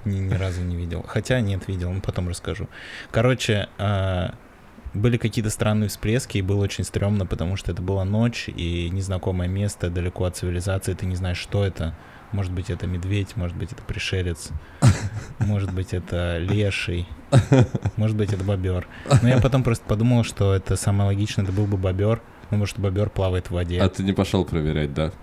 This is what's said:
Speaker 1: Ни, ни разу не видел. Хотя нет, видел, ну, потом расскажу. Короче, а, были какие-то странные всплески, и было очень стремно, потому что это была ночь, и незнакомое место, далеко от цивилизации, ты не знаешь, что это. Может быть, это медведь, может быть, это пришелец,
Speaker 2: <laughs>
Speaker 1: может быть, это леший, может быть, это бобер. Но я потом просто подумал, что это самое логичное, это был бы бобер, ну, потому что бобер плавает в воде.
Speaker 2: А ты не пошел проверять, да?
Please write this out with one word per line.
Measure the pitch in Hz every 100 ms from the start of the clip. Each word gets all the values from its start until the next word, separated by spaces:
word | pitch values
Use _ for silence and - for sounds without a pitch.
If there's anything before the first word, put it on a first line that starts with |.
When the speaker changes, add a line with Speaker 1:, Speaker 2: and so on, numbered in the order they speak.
Speaker 1:
Ни, | 104 98
ни | 95
разу | 92 92 87
не | 90 85
видел. | 85 82 -
Хотя | 110 - 127
нет, | 101 95 -
видел, | 92 87
ну, | 92
потом | - 95 90
расскажу. | 87 - 87 113 - - - -
Короче, | 113 120 127 - 104 95 -
а, | 101 98 95 90 87 - - - - - -
были | - 117 120
какие-то | 113 117 107
странные | - 107 107 104
всплески, | - 104 120 - 101
и |
было | 95 101
очень | 98 -
стремно, | 95 101 98 104
потому | 90 - 82 95
что | -
это | 92
была | 92 98
ночь, | 95 104 117 117 -
и | - 85 85 85
незнакомое | 95 95 92 95 92 90
место, | 95 101 - 90
далеко | 87 87 - 90
от | -
цивилизации, | 90 87 95 95 -
ты | 90 92
не | 90
знаешь, | 92 87
что | - 101
это. | 101 - 80 - - - -
Может | 101 95
быть, | 92 90
это | 87 87
медведь, | 90 92 101 95 -
может | 87 87
быть, | 92
это | -
пришелец, | - - - 95 90 82 - - - -
Speaker 2:
<laughs> | 120 - 101 107 - -
Speaker 1:
может | 104 104 95
быть, | 92 92
это | 92 87 87 87 85
леший, | 90 101 101 - - 85 85 - - 131 - 135 208 - 101 -
может | 107 107
быть, | 101
это | 95
бобер. | 92 98 92 90 - - - 120
Но | 117
я | 131
потом | 120 131
просто | 120 113
подумал, | - 104 120 120
что | 110 - 98
это | 95 - 95
самое | - 101 101
логичное, | 98 104 -
это | 98
был | 98 104
бы | 101
бобер, | 92 92 104 113
ну, | - - -
потому | 104 101
что | -
бобер | 98 92 104
плавает | - 95 90 -
в |
воде. | 90 87 87
Speaker 2:
А | 92
ты | -
не | 98
пошел | 98 95 98
проверять, | 85 85 76 78 73
да? | 71 78 -